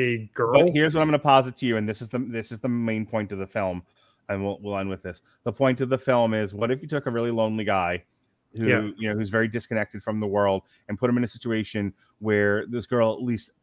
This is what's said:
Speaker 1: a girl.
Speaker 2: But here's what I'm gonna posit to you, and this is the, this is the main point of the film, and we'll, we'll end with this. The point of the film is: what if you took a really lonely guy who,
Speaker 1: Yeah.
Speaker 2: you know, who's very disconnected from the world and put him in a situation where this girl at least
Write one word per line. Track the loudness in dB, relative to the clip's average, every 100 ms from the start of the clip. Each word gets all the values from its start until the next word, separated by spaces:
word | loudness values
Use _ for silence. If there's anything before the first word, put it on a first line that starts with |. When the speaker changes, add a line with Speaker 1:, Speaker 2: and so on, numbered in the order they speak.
| 0
Speaker 1:
a | -2 -6 -2
girl. | 4 6 6
Speaker 2:
But |
here's | 4 2
what | 2
I'm | 2
gonna | 2
posit | 6 6 4 -2
to | 0
you, | 0
and | 0
this | -4
is | -6
the, | -6
this | -4 -6 -8
is | -6
the | -2
main | -2 0 -2 -2
point | -4 -4
of | -6
the | -6
film, | -2 -2 -4 -10 _ _ _ -8
and | -4
we'll, | -4 -4
we'll | -6 -4
end | -4
with | -6
this. | -10 -14 _ _
The | -10
point | 0 0 0
of | 0
the | -2
film | 2 2 4
is: | 2 -2
what | -4 -2
if | -2
you | -4
took | -6 -4
a |
really | -2 -2
lonely | 0 0 0
guy | -2 0 0 -2 -8 _ _ _ _ -2
who, | 2
Speaker 1:
Yeah. | 2 0 -4
Speaker 2:
you | -4
know, | -2
who's | 0
very | 0 0
disconnected | -2 -4 -4 -4 -6
from | -6 -4
the | -2
world | 2 2 2 -2 -20 -10
and | -2
put | 0
him | 2
in |
a | 0
situation | -6 -4 -4 -2 -4 -4 -6 _ _
where | 0 2 4 2 -2
this | -8 -2
girl | 2 2
at | 2
least | -4 -4 -6 _